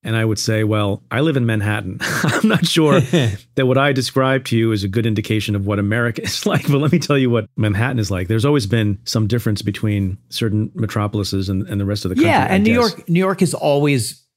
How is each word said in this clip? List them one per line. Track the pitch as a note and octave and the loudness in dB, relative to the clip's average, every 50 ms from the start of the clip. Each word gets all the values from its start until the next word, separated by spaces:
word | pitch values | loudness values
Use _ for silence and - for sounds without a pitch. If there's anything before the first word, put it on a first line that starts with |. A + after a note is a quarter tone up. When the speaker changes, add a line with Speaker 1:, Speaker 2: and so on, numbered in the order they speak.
| _ | _
Speaker 1:
And | G#2 A2 | -2 -2
I | A2+ A2 | 0 0
would | A2+ A2 G#2 | 0 0 0
say, | - - A2 G#2+ A2 | -2 -2 0 0 2
"Well, | G#2 G#2+ G#2+ G#2 G2+ G2 - _ _ | 2 0 0 0 0 -2 -4 _ _
I | - A2+ | -2 0
live | D3 E3 D3+ | 0 2 2
in | C3+ B2 | 0 0
Manhattan." | A2+ A2 G#2+ G2+ G#2 G#2 G#2+ G2+ F#2 F#2 - | 0 0 0 0 -2 -2 -2 -4 -6 -8 -6
<laughs> | - - - C#3+ - | -6 -4 -4 -2 0
I'm | D3+ - - - A3 | 0 0 2 2 2
not | G#3 F3+ - | 2 2 0
sure | E3 - - D#3 D3+ C#3+ F3+ | 0 2 2 4 4 4 4
Speaker 2:
<laughs> | D3 - - E3+ C3+ A2 F#2+ - - _ _ | 2 2 2 2 2 2 -2 -4 -10 _ _
Speaker 1:
that | - C3+ | 0 2
what | B2+ B2+ C3+ | 2 4 4
I | C#3 D3 C#3 | 2 2 2
described | B2+ B2+ - - C3+ C3 C3 C3 C3+ C3 - | 0 -2 -2 0 0 2 2 2 0 -2 0
to | - | 0
you | A#2 A2+ A2+ A2 | 2 2 2 0
is | G#2 G2 | 0 -2
a | G2+ | -2
good | F#2+ A#2+ A2+ | -2 0 0
indication | A#2 A2 G2+ G#2 - A2 A2 G2+ - G#2 | 0 0 -2 -2 -2 -2 -2 0 -2 -2
of | G2+ G2 | -2 0
what | G2 G#2 G2+ | -2 -2 0
America | G2+ G2+ G#2 A#2+ A#2+ A#2+ A2+ - - | 0 0 0 0 0 -2 -2 -4 -6
<laughs> | |
is | - - - - | -6 -8 -4 -2
like, | G#3 F#3 - - - | 0 0 0 0 2
but | C#3+ C#3 | 0 2
let | D3 D3+ D#3 | 2 2 2
me | F3 | 2
tell | - - D3 | 2 2 0
you | C#3 C3 B2 | 2 2 2
what | A#2+ A#2 G#2 - _ | 2 0 -2 -2 _
Manhattan | - G#2+ G#2+ G#2 F#2+ A2+ C3 - B2 | -2 0 0 0 0 0 -2 0 -2
is | G#2+ F2+ | -2 -2
like. | F#2+ F2+ F#2 F2 | -2 -4 -2 0
There's | A2 A2+ A2 | 0 0 2
always | C#3+ D3 D3 A2 | 2 2 2 2
been | G2 A#2+ A#2 A2 G#2 G2+ G2+ - | 0 0 0 2 0 -2 -4 -6
some | - - A2+ A2 | -4 -2 -2 0
difference | G2+ A#2+ A#2+ - A#2 G#2+ G2+ - | 0 0 0 0 -2 -2 -2 -2
between | G#2 F#2+ - - G#2+ G#2 G2+ G2 F#2+ F#2+ - _ _ | -4 -6 -2 -2 -2 0 0 -2 -2 -4 -8 _ _
certain | - - A#2+ A2 G2 G#2+ G#2+ G#2 - | -8 -4 -4 -2 0 -2 -2 -4 -4
metropolises | - A#2 G#2 - A2 G#2 G#2 - G#2 G2 F#2 - G2 F#2+ F#2 | -6 -6 -4 -2 -2 -2 -2 -2 -4 -4 -2 -2 -4 -2 -2
and, | G2 F#2 E2+ - | -2 -4 -4 -4
and | - G2+ | -4 -4
the | G2+ | -2
rest | G2 G#2 G#2 - | -2 -4 -4 -4
of | F#2 | -4
the | F#2 | -2
country, | B3 D#4 E4+ | 0 2 2
Speaker 2:
Yeah, | D#4 A3+ C3 | 2 2 2
Speaker 1:
I | - F#3+ | 2 2
Speaker 2:
and | F#3+ G3+ | 2 2
New | A3 A#3 | 2 2
Speaker 1:
guess. | B3 A#3+ A3 - | 2 2 0 -2
Speaker 2:
York, | - - - | -6 -4 0
New | E3 E3+ | 0 2
York | F#3+ F#3+ G3 F#3 | 2 2 2 2
has | G3 D3+ B2 | 0 0 0
always | - - D3+ C#3+ C#3+ D3 D3 C#3+ B2+ A2 - - - _ _ _ | -2 0 2 2 2 4 2 2 2 0 -4 -8 -14 _ _ _